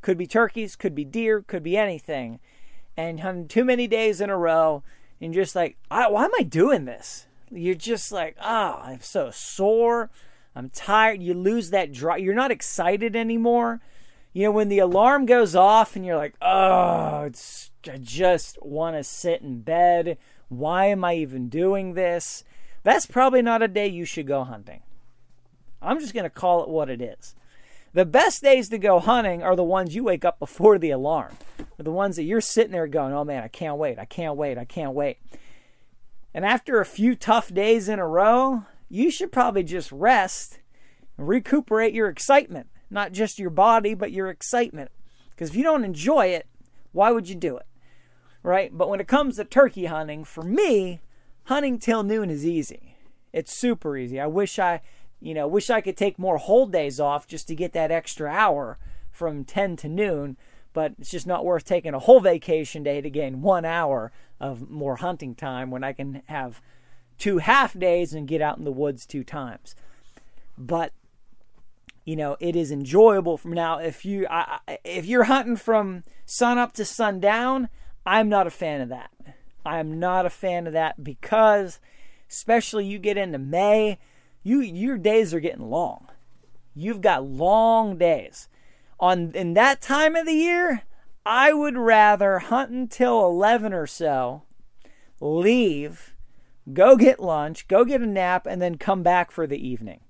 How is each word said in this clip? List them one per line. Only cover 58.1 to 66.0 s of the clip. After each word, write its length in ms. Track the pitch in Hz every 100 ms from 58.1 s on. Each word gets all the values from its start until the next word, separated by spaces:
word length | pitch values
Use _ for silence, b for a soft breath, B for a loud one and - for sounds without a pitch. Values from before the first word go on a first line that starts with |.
| - 151
hour 480 | 170 214 143 123 117 b b b
from 340 | - 165 147
ten 320 | 135 - 196 165
to 120 | 151
noon, 480 | 170 208 156 143 131 b b b
but 220 | 160 156 -
it's 100 | -
just 160 | 175 143
not 180 | 175
worth 220 | 175 170 -
taking 300 | 175 160 135
a 40 |
whole 200 | - 262
vacation 640 | 190 170 - 160 147 156
day 180 | 143 143
to 80 | 147
gain 320 | 143 139 131
one 240 | 175 185 165
hour 460 | 170 156 131 113 b b b
of 300 | 139 120 135
more 280 | 151 139 123
hunting 360 | 175 175 135
time 380 | 113 139 127 127
when 120 | 127
I 100 | 135
can 280 | 135